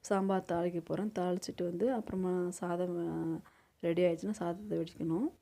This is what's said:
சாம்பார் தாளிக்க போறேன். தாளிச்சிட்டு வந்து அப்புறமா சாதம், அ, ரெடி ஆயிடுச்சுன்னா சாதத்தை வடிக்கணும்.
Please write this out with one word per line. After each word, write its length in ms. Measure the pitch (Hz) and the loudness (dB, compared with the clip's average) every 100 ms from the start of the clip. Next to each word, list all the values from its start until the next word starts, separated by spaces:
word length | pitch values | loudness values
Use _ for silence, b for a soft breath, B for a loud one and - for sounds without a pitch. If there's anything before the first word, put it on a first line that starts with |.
சாம்பார் 460 | - 196 196 190 185 | 2 2 4 2 2
தாளிக்க 300 | 170 175 175 | 0 2 -2
போறேன். 300 | 165 165 214 | -2 -2 -2
தாளிச்சிட்டு 520 | 202 180 180 - - | 0 0 0 -4 -4
வந்து 220 | 175 175 233 | -2 2 2
அப்புறமா 400 | 247 214 190 185 180 180 | 2 -2 -2 0 0 0
சாதம், 460 | 180 180 175 180 175 | -2 -2 0 0 0
அ, 120 | 170 165 165 160 B B B _ | -2 -2 -2 -4 B B B _
ரெடி 180 | 170 170 | 0 4
ஆயிடுச்சுன்னா 340 | 180 165 196 208 | 4 2 -2 -2
சாதத்தை 400 | 170 175 208 170 | -2 -4 -4 -2
வடிக்கணும். 500 | 165 - 165 165 302 - | -4 -4 0 2 0 -4